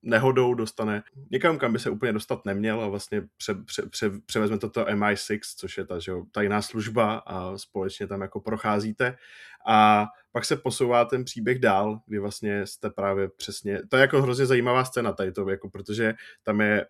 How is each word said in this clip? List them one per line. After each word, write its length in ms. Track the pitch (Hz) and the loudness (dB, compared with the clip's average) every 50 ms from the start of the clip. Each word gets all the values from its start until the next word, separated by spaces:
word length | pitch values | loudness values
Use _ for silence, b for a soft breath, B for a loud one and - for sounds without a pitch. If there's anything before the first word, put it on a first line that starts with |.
| _ | _
nehodou 500 | - 113 110 117 131 127 127 127 123 123 | 4 4 4 6 6 4 4 4 4 2
dostane 500 | 117 113 107 - - 113 107 104 104 107 - _ 135 135 - | 0 -2 -6 -4 -4 -4 -2 -2 -4 -6 -10 _ -20 -14 -4
někam, 260 | - 131 - 175 160 143 | -4 2 2 2 2 2
kam 160 | - 123 113 | 0 0 0
by 60 | - | 0
se 100 | - - | 0 -2
úplně 240 | 107 107 127 123 107 | -4 -2 -2 -2 -2
dostat 320 | 107 - - 127 - - | -2 -2 -4 -6 -4 -4
neměl 360 | 101 98 101 104 110 107 113 | -4 -4 -2 -2 -2 -2 -2
a 60 | 113 104 | -2 -4
vlastně 340 | 98 101 - - - 104 90 - _ _ | -4 -6 -8 -6 -6 -6 -6 -6 _ _
pře-, 180 | - - 104 92 - | -6 -6 -6 -6 -6
pře-, 240 | - - - 101 - | -12 -8 -8 -8 -8
pře-, 220 | - - - 107 98 101 - | -6 -4 -4 -4 -4 -6 -12
převezme 320 | _ - 113 107 104 110 104 | _ -2 0 0 0 0 -2
to, 100 | - 107 | -4 -4
to 180 | - 120 113 - | -4 -4 -2 -2
M 160 | 98 101 104 | 0 0 2
I 140 | 104 101 101 | 2 0 0
six, 380 | - - 107 104 - - - | -2 -6 -6 -6 -6 -12 -16
což 220 | - - 92 - - | -12 -12 -12 -8 -8
je 80 | 95 | -8
ta, 140 | - 92 87 | -8 -8 -8
že 120 | 85 - | -6 -6
jo, 140 | 95 90 87 - | -8 -8 -8 -8
tajná 300 | _ 104 104 101 101 104 | _ -2 -2 0 0 0
služba 540 | 101 - - 113 104 110 110 123 113 104 110 | -2 -2 -6 -6 -6 -2 0 2 2 2 0
a 420 | 117 - - - 92 90 92 95 98 | -4 -8 -8 -8 -8 -8 -8 -8 -10
společně 500 | - _ _ 104 95 95 - - 104 92 | -14 _ _ -6 -6 -6 -6 -6 -8 -8
tam 140 | 101 98 | -6 -6
jako 180 | 98 92 - 107 | -8 -8 -8 -10
procházíte. 800 | - 113 110 107 - 110 104 104 104 110 107 _ 127 123 127 B B B B B B B B B - - | -6 -6 -6 -4 0 0 0 0 0 -4 -2 _ -2 -2 -2 B B B B B B B B B 0 4
A 380 | 110 107 107 107 107 104 107 107 B B B B | 6 8 8 8 8 6 4 0 B B B B
pak 140 | _ 123 113 | _ -6 -2
se 100 | - 156 | -2 -2
posouvá 500 | 131 - 131 110 - 131 120 120 120 120 | -2 -2 -4 0 0 0 4 4 4 4
ten 180 | 117 - 123 127 | 4 2 -4 -4
příběh 360 | 123 - 123 110 117 127 127 | -6 -8 -4 -2 -2 0 2
dál, 400 | 127 110 98 95 101 107 107 110 _ _ | 4 4 4 4 2 0 -2 -6 _ _
kdy 120 | 107 104 | -6 -4
vlastně 480 | 98 104 101 - - 107 101 101 98 92 | -4 -6 -8 -6 -6 -4 -2 -2 -4 -6
jste 220 | - - - 107 | -10 -10 -10 -8
právě 400 | 92 - 101 98 98 98 98 92 - _ | -6 -2 -2 -2 0 0 -2 -4 -4 _
přesně, 440 | - - 104 - - 104 101 95 - - | -14 -12 -12 -8 -6 -4 -4 -4 -4 0
to 80 | - 127 | 4 4
je 40 | |
jako 200 | 135 135 151 143 | 4 6 6 4
hrozně 240 | 139 127 123 127 135 | 2 2 2 0 2
zajímavá 400 | 123 131 123 120 123 123 127 127 | 4 4 2 4 4 2 2 2
scéna 280 | 127 - 127 117 110 92 | 0 -2 -2 -2 -2 -2
tady 180 | - 98 95 | -2 -4 -4
to, 180 | 90 - 101 95 | -4 -4 -4 -4
jako, 200 | 95 98 - 101 | -4 -4 -6 -12
protože 440 | - 101 98 - 107 107 117 110 113 B B B B B _ | -14 -14 -10 -8 -4 0 0 0 -2 B B B B B _
tam 180 | - 104 104 | -2 2 2
je 240 | 107 107 107 - - - | 4 4 4 2 0 -4